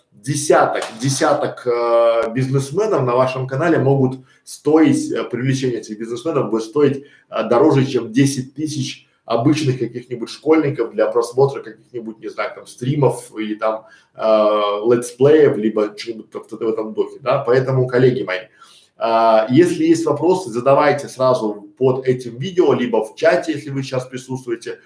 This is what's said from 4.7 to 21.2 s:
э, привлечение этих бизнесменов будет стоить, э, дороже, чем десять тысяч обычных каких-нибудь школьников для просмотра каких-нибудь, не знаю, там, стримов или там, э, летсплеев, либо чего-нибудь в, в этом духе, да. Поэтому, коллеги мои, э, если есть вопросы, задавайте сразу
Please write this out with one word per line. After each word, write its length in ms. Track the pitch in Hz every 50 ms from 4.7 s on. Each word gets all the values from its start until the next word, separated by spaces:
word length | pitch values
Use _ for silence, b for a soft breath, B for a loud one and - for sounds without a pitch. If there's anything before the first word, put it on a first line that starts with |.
| 156 160 156 135 - - - -
э, 140 | - 113 113
привлечение 560 | - 120 117 127 135 127 - 135 127 117 107
этих 180 | - - 107 107
бизнесменов 500 | 113 110 120 117 - 165 151 135 101 104
будет 140 | 110 107
стоить, 420 | 110 - - 147 147 131 135 - B B B B B B
э, 200 | - 113 110 107
дороже, 360 | 120 120 151 156 135 135 123
чем 260 | - 123 117 113 110
десять 420 | 107 135 135 135 - 135 127 - -
тысяч 540 | 143 156 143 - 135 127 - - b b b b b b
обычных 560 | - 117 117 123 151 151 - 139 131 127 -
каких-нибудь 500 | 120 110 - 120 - - 123 113 117 -
школьников 600 | - - - 151 160 160 147 139 123 120 117 107
для 160 | 104 107 107 107
просмотра 520 | - 120 117 - 127 131 139 135 - 110
каких-нибудь, 600 | - 113 107 - _ _ 123 117 107 110 107 -
не 80 | 107 104
знаю, 240 | 95 107 104 - -
там, 120 | - - -
стримов 680 | - - 123 131 151 147 131 117 - - - - 107
или 200 | 110 107 107 107
там, 300 | 104 110 110 110 110 b b b b b b _
э, 60 | 110 110 110 110 107 107 104 107 107 104 104 101 104 107
летсплеев, 720 | 117 120 120 120 - - - 131 147 156 156 147 123 107
либо 360 | 104 107 110 104 107 104 104 -
чего-нибудь 360 | - - 117 113 110 107 -
в, 240 | - 104 - - 110
в 120 | 107 120 110
этом 260 | 110 110 110 110 104
духе, 240 | 104 95 - - -
да. 180 | 123 120 139 139
Поэтому, 480 | - - 127 135 - 131 135 131 123 127
коллеги 340 | 123 123 131 127 - -
мои, 240 | 101 92 92 92 - - b b b b b b b b b _
э, 480 | 110 113 113 113 113 113 110 110 110 120
если 360 | 127 156 175 170 170 156 160
есть 200 | 165 160 - -
вопросы, 440 | 151 135 127 156 180 190 - - 120
задавайте 580 | 107 120 120 135 139 143 147 143 135 - - -
сразу 600 | - 127